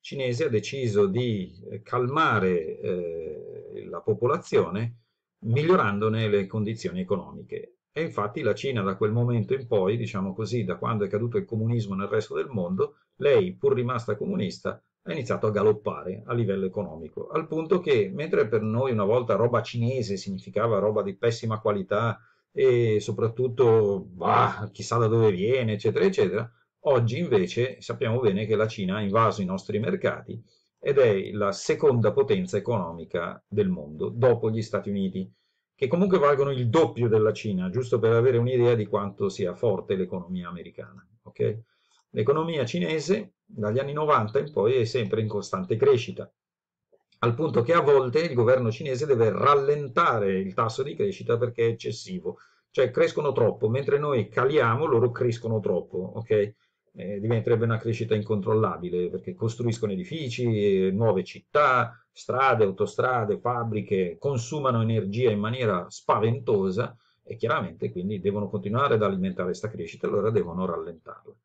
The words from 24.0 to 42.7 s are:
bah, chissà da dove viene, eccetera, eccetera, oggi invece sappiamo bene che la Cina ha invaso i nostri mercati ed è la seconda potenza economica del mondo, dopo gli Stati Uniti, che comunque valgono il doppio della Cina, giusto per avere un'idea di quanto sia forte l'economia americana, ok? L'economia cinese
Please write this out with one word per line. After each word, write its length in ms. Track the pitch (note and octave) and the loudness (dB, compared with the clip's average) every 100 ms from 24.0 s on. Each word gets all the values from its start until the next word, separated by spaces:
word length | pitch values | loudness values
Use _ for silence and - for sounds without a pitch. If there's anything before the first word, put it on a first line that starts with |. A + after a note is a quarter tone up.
bah, 680 | - F2+ F2+ A2 B2 - G#2 | -6 -4 0 2 2 -2 -10
chissà 260 | - - A#2 | -10 -4 0
da 80 | A2 | 2
dove 240 | A2+ A2 | 4 4
viene, 400 | F2+ G#2 C3 A2+ | 4 2 2 0
eccetera, 320 | G#2 A2+ G2+ | 0 0 2
eccetera, 440 | F#3+ F#3 F#2+ G2 A#2 _ _ _ | 2 4 0 0 -6 _ _ _
oggi 380 | D#3 B2+ A#2 C3 | 2 4 2 0
invece 640 | E3+ A2 F2 - B2+ - | 2 2 2 0 -2 -4
sappiamo 400 | - A#2 A#2+ A#2 | -10 -4 -2 2
bene 260 | A#2 F#2+ G#2+ | 2 0 0
che 80 | |
la 120 | G#2 A2+ | 0 0
Cina 280 | A2+ F#2 G2+ | -2 -4 -2
ha 40 | |
invaso 400 | G2+ G#2 A2+ G2+ | 0 2 2 2
i 20 | F#2 | -4
nostri 320 | F#2+ - G#2+ | -4 -4 -4
mercati 640 | A2+ F#3 G#2+ D2+ - A#2 - _ _ _ | -2 -2 -2 -4 -10 -14 -16 _ _ _
ed 180 | C#3 C#3 | 0 4
è 320 | B2 G2 G#2 | 4 4 -2
la 200 | G#2 G2+ | -2 -2
seconda 600 | G2 - D#3+ C#3+ A#2+ G#2+ | -2 -4 2 2 4 2
potenza 440 | A#2 C3 G2 F#2 G#2 | 2 2 2 0 -4
economica 840 | F#2+ A2+ E2+ E2 E2 F2+ F2 F#2+ _ | -2 -2 -2 -8 -6 -6 -6 -10 _
del 220 | G#2 G2 | 0 0
mondo, 400 | F2+ D2 D#2 F#2+ | 0 -6 -6 -6
dopo 420 | A#2 B2+ A2+ A2+ | 2 2 4 0
gli 120 | A2 | -2
Stati 280 | G#2+ G2+ G2 | -4 -4 -4
Uniti, 400 | G2+ F#2+ F#2 F#2 _ _ _ _ | -2 -2 -4 -10 _ _ _ _
che 120 | _ B2+ | _ -2
comunque 320 | F3 G3 E3+ | 2 2 4
valgono 320 | C#3+ C#3 C#3 | 4 4 2
il 180 | C3 B2 | 0 2
doppio 400 | D#3+ D#3+ - A#2 | 4 2 2 2
della 240 | A2 G#2+ | 4 4
Cina, 380 | G#2 A2 F#2 F#2 | 0 -4 -2 -2
giusto 280 | A#2 B2+ A#2+ | -4 0 2
per 140 | A2 | 4
avere 260 | A#2 B2 A#2 | 4 4 4
un'idea 360 | A#2+ B2+ A#2+ | 2 4 4
di 120 | A#2 G#2 | 2 0
quanto 420 | G2+ G2+ - G2 | -2 -4 -4 -4
sia 260 | - F#2 | -2 -6
forte 400 | F2+ A2+ F#2+ - F#2+ | 0 0 0 -2 -2
l'economia 520 | F#2 F#2 F2+ F#2 F2 | -2 -6 -8 -8 -6
americana, 580 | F2 E2 - - - _ _ | -10 -14 -16 -18 -20 _ _
ok? 360 | - - A#2 A2 - _ _ _ _ | -20 -4 -2 -2 -12 _ _ _ _
L'economia 540 | B2+ A2+ D3+ E3 D#3+ | -2 2 2 0 -2
cinese 680 | A#2+ | -2